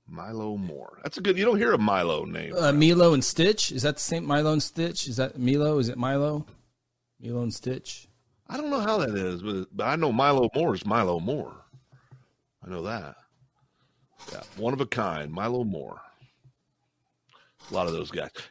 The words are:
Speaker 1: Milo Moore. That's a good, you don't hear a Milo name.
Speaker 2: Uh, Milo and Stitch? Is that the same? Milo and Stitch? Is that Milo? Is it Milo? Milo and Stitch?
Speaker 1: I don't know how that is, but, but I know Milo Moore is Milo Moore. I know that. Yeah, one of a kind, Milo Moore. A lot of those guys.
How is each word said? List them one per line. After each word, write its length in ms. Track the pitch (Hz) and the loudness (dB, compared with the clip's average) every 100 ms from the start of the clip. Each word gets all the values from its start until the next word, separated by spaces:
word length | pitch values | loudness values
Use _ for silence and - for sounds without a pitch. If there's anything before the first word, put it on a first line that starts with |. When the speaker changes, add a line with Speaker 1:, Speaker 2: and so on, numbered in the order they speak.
| - | -18
Speaker 1:
Milo 480 | 82 95 110 107 104 | -14 -12 -8 -6 -6
Moore. 420 | 92 71 - - | -6 -10 -16 -12
That's 160 | - - | -12 -4
a 20 | |
good, 160 | 190 185 | 0 2
you 60 | |
don't 140 | 220 214 | 2 4
hear 140 | 233 | 4
a 60 | 165 | 4
Milo 460 | 107 98 85 78 | 4 4 2 0
name. 300 | 80 82 80 - | -4 -8 -6 2
Speaker 2:
Uh, 160 | 143 | 4
Milo 400 | 147 160 175 170 | 6 6 8 8
and 120 | 143 | 6
Stitch? 480 | - - 175 214 - | 2 2 2 2 -2
Is 100 | 135 | 0
that 140 | 139 147 | -2 -2
the 60 | |
same? 220 | - 165 | -4 -4
Milo 280 | 156 147 156 | 0 2 4
and 100 | 151 | 2
Stitch? 460 | - 165 170 170 139 | -2 -4 -4 -4 -6
Is 80 | 117 | -2
that 220 | 131 143 | -2 0
Milo? 400 | 123 143 151 151 | 2 2 2 2
Is 100 | 117 | 0
it 100 | 123 | -2
Milo? 480 | 127 139 147 151 - - _ _ _ _ _ _ | -2 0 0 -2 -8 -18 _ _ _ _ _ _
Milo 220 | 117 120 | -6 -4
and 100 | 117 | -4
Stitch? 540 | - 127 131 - - - _ _ _ - | -4 -6 -6 -10 -16 -18 _ _ _ -10
Speaker 1:
I 80 | 285 | -6
don't 140 | 302 | -4
know 100 | 277 | -2
how 180 | 208 214 | 0 0
that 180 | 131 101 | 0 0
is, 260 | 92 90 | -2 -4
but, 240 | 104 98 92 98 | -4 -6 -6 -4
but 80 | |
I 120 | 110 160 | -2 2
know 160 | 156 | 2
Milo 360 | 113 143 139 117 | 4 4 4 2
Moore 200 | 143 165 | 2 0
is 120 | 95 104 | -2 0
Milo 320 | 117 95 85 | 2 2 0
Moore. 380 | 92 143 82 - _ - _ _ _ - _ _ _ _ | -2 -4 -8 -14 _ -20 _ _ _ -20 _ _ _ _
I 60 | 95 | -12
know 120 | 90 | -8
that. 340 | 90 113 76 - _ _ _ _ _ _ _ _ _ _ - | -8 -8 -12 -18 _ _ _ _ _ _ _ _ _ _ -18
Yeah, 100 | - - - | -16 -16 -6
one 160 | 113 | -4
of 60 | 135 | -2
a 60 | 131 | -2
kind, 460 | 120 101 80 73 | -2 -2 -4 -6
Milo 320 | 85 110 123 | -6 -4 -2
Moore. 360 | 113 82 58 50 - _ 127 _ 131 _ _ _ _ _ _ _ _ _ _ _ - | -4 -6 -10 -16 -20 _ _ _ _ _ _ _ _ _ _ _ _ _ _ _ -6
A 60 | |
lot 140 | 101 87 | -2 -2
of 40 | |
those 200 | 82 - | -4 -6
guys. 180 | 85 73 - - | -8 -10 -14 -12